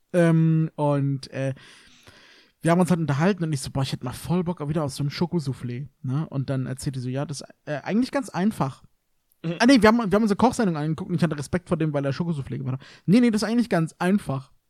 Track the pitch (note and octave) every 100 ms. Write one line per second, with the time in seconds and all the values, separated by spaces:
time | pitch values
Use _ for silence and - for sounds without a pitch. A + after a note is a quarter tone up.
0 | _ F3+ E3+ E3 D#3+ D#3+ D#3+ - D3 C#3+
1 | C#3 C#3 - B2+ C3+ C3+ - - - -
2 | - - - - _ _ D#3+ E3+ F3+ F3
3 | D3+ C#3 F3 F#3+ D#3+ D3 - C#3 C3 C#3
4 | B2+ A#2 - F3 E3+ F3 D3 D#3+ D3 -
5 | C#3+ - E3+ F3 C#3 B2 A#2+ A#2+ C#3+ _
6 | C3 C3+ D#3+ C#3 B2 C3+ C3 C3 - C3
7 | B2 C3 D3 C3+ - - - D3 - G3+
8 | B3+ C#4 G#3 E3 G3+ - C3+ - - _
9 | _ _ _ _ E3 E3+ A#3+ C4+ G#3+ A#3
10 | G#3+ G#3 A3+ G3+ A#3 A#3+ G#3 D#3 D3+ D#3+
11 | F#3 F3 E3 D3+ C#3 F3+ - E3 D#3 C#3+
12 | C#3 C3 E3+ D3+ C3 B2 C3 B2+ - -
13 | - A3 A#3+ G#3 G#3 A#3 A3+ F3 E3 -
14 | F3+ G3+ - C3+ - _ _